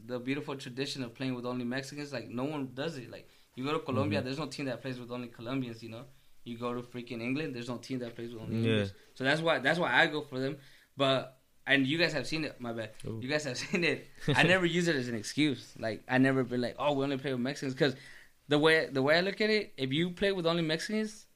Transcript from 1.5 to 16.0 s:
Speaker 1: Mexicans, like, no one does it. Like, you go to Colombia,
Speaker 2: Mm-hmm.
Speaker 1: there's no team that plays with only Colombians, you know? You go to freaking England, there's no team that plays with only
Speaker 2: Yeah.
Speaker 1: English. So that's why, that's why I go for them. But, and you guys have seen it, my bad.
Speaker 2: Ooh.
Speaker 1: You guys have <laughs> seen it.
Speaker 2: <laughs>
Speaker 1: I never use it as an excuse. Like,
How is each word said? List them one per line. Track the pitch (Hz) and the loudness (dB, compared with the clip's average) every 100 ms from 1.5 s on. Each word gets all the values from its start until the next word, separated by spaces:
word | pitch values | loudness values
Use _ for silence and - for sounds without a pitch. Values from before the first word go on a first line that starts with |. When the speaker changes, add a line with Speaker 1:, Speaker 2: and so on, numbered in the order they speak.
| 123 120 | -4 -2
Speaker 1:
Mexicans, | 131 131 147 143 | -4 -6 -10 -8
like, | 135 110 | -8 -6
no | 113 135 | -4 -2
one | 156 131 | -2 -6
does | 123 156 143 | -4 -6 -6
it. | 110 | -12
Like, | 98 - - - - | -14 -18 -20 -20 -8
you | 135 | -4
go | |
to | 160 | -2
Colombia, | 156 131 139 143 | 0 0 2 0
Speaker 2:
Mm-hmm. | 127 | -2
Speaker 1:
there's | 135 | -4
no | 139 | -6
team | 131 135 | -6 -6
that | 117 | -6
plays | 135 123 | -6 -8
with | 117 | -8
only | 123 120 | -8 -10
Colombians, | - 117 135 123 110 | -10 -6 -4 -4 -6
you | 113 | -12
know? | 113 135 - - - - | -12 -14 -20 -20 -18 -12
You | 117 | -6
go | 120 | -4
to | 123 | -4
freaking | 123 123 117 117 | -6 -10 -8 -6
England, | 117 135 160 117 | -2 -2 -4 -6
there's | 120 | -6
no | 120 | -8
team | - 131 | -6 -6
that | 120 - | -6 -8
plays | 120 | -10
with | 117 | -8
only | 110 113 | -4 0
Speaker 2:
Yeah. | 113 | 2
Speaker 1:
English. | 110 101 - - - | 2 0 -4 -18 -4
So | |
that's | 131 156 | 0 2
why, | 165 143 | 2 2
that's | 131 165 | 4 2
why | 151 | 4
I | 127 165 | 6 4
go | 151 | 2
for | 147 131 | -6 -4
them. | 135 135 - - _ - | -4 -6 -14 -20 _ 0
But, | 135 131 - - _ _ - | 2 2 0 -12 _ _ 2
and | 139 135 | 4 4
you | 160 | 4
guys | 165 | 2
have | 151 120 | 2 -2
seen | 160 | -2
it, | 147 - | -4 -6
my | 120 | -6
bad. | 117 110 - - | -6 -6 -8 -8
Speaker 2:
Ooh. | 113 | -6
Speaker 1:
You | 127 | -2
guys | 151 147 | -2 -2
have | 123 | -6
<laughs> | - | -2
seen | 190 | 0
it. | 165 135 - - - | 2 0 -4 -6 2
Speaker 2:
<laughs> | 135 | 4
Speaker 1:
I | |
never | 160 185 175 | 6 6 4
use | 170 170 | 2 2
it | 147 | 0
as | 123 | 0
an | 113 | -6
excuse. | 104 - 151 117 - - | -4 0 2 0 -8 -8
Like, | 113 104 | -6 -6